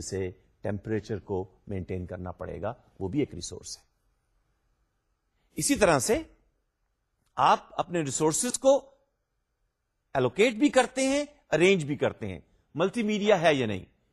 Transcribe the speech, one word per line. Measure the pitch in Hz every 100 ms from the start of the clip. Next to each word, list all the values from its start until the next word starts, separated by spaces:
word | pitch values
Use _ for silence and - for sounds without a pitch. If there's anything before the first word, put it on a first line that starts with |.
| -
سے | 95 92 - _ _
ٹیمپریچر | 107 101 110 110 101 104
کو | - 95 98 _ -
مینٹین | 95 87 92 87
کرنا | 90 90
پڑے | - 87 82
گا، | 98 - _ -
وہ | 95
بھی | 143
ایک | 131
ریسورس | 85 - - - -
ہے۔ | _ _ _ _ _ _ _ _ _ _ _ _ _ _ _ _ _ -
اسی | 156 262
طرح | 196 143
سے | - 285 311 _ _ _ _ _ _ _ _ _ _ -
آپ | 147 214 - -
اپنے | 156 170
ریسورسز | 139 123 156 156 247 -
کو | 269 277 - _ _ _ _ _ _ _ _ _ _ _ _ 139
الوکیٹ | 127 - 240
بھی | 214 294
کرتے | 254 233 - 269
ہیں، | 285 294 _ -
ارینج | 147 185 196 147
بھی | 143
کرتے | 120 - 104
ہیں۔ | 85 - _ _ 139
ملٹی | 190 240
میڈیا | 214 214 208 190
ہے | 165 143
یا | 113
نہیں؟ | 95 82 _ _